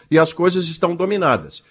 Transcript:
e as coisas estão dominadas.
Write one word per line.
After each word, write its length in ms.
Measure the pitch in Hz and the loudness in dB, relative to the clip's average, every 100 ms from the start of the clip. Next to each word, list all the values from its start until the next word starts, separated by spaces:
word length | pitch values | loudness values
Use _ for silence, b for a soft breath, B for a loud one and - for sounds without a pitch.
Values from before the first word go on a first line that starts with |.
| B | B
e 80 | 156 | 2
as 160 | 160 | 2
coisas 340 | - 180 185 170 | 2 0 0 -4
estão 280 | 160 170 175 | -2 -2 -2
dominadas. 680 | 190 208 160 110 73 - _ | -2 0 0 0 -4 -18 _